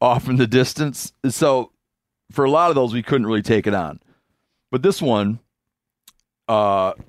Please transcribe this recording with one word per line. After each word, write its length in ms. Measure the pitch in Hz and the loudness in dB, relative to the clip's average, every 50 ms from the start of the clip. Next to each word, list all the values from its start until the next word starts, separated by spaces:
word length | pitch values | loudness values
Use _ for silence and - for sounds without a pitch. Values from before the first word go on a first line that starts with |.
| - | 0
off 260 | 123 123 127 - 131 | 2 2 0 0 0
in 80 | 131 | 0
the 100 | 131 127 | 2 2
distance." 680 | 113 107 131 127 - - - 151 147 127 - - - - _ - 135 | 2 2 2 2 2 -2 -4 -4 -4 -4 -8 -12 -16 -12 _ -6 -6
So 420 | 117 - 160 147 135 127 117 - _ _ _ _ _ _ _ _ _ _ _ _ | -2 0 0 2 2 0 -2 -6 _ _ _ _ _ _ _ _ _ _ _ _
for 140 | - - 139 | -2 0 0
a 60 | 135 | 2
lot 180 | 143 156 175 170 | 2 2 2 2
of 60 | 160 | 2
those, 180 | 139 127 120 110 | 2 0 0 -2
we 100 | 123 113 | -4 -4
couldn't 240 | - 147 135 113 | -2 0 0 0
really 140 | 107 113 107 104 | 0 -2 -2 0
take 240 | - 117 107 92 | 2 0 0 2
it 60 | 107 101 | 0 -2
on. 240 | 98 85 78 71 - - _ _ _ _ _ _ _ _ _ _ _ _ _ | -2 -4 -6 -10 -14 -20 _ _ _ _ _ _ _ _ _ _ _ _ _
But 120 | - 127 131 | -6 0 0
this 200 | 190 196 - 170 | 0 0 0 0
one, 360 | 139 117 104 104 101 110 117 - _ _ _ _ _ _ _ _ _ _ _ _ - _ _ _ _ _ _ _ - | 0 0 0 0 -2 -4 -6 -10 _ _ _ _ _ _ _ _ _ _ _ _ -20 _ _ _ _ _ _ _ -2
uh, 440 | 113 107 104 101 98 98 95 95 - - - | 0 0 2 2 0 0 -2 -2 -4 -8 -10